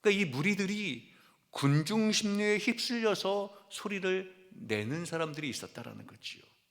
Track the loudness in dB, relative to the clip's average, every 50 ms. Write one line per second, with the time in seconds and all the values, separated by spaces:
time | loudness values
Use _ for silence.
0 | 6 6 6 6 4 2 0 0 0 0 2 0 0 -2 -2 -4 -4 -6 -6 -8
1 | -10 -18 -20 -20 -20 -20 _ _ _ _ -6 2 4 6 6 6 4 2 2 2
2 | 4 4 2 2 2 2 0 2 2 2 2 2 2 0 0 0 -2 -2 -2 2
3 | 2 2 2 2 0 -2 0 -2 -2 -6 -10 -18 -20 _ -14 -8 -6 -4 -4 -2
4 | 0 0 0 0 -2 -6 -16 -20 -20 -20 -18 -16 -4 -2 -2 -2 0 -2 -4 -4
5 | -4 -4 -4 -4 -4 -4 -4 -6 -6 -6 -6 -6 -10 -10 -12 -12 -12 -12 -12 -14
6 | -16 -16 -18 -14 -14 -14 -14 -14 -20 _ _ _ _ _